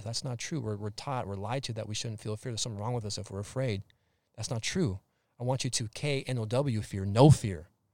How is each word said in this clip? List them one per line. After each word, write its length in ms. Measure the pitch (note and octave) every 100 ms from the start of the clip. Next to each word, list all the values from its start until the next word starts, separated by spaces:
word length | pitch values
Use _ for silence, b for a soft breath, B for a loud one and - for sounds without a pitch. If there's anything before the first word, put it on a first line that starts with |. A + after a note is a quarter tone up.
That's 220 | G#2+ A#2
not 140 | C3 B2
true. 220 | - D#3+
We're, 160 | A2 G#2
we're 140 | G#2
taught, 360 | - - B2+ F#2
we're 100 | G2
lied 280 | G#2 C3+
to 100 | -
that 120 | A2+ G#2+
we 80 |
shouldn't 260 | A2 A#2 G#2+
feel 140 | A2 G#2+
fear. 160 | C3
There's 100 | A2+
something 180 | B2 G2+
wrong 140 | G#2+
with 100 | B2
us 140 | G#2+ G2
if 120 | F#2+
we're 100 | G2
afraid. 420 | G#2 C3 C3 G2 - _ _ _ _ -
That's 140 | A2+
not 120 | A#2
true. 380 | - F#3+ C#3+ F#2 - _ _ -
I 60 |
want 200 | B2 C3
you 60 | B2+
to 180 | - A2
K 300 | - D3 C#3 C3
N 120 | B2+
O 80 | G#2+
W 340 | A#2+ D3 A2
fear, 240 | - G2+
no 260 | F#2+ G#2+ D3+
fear. 380 | C3+ A2 E2+ - _ _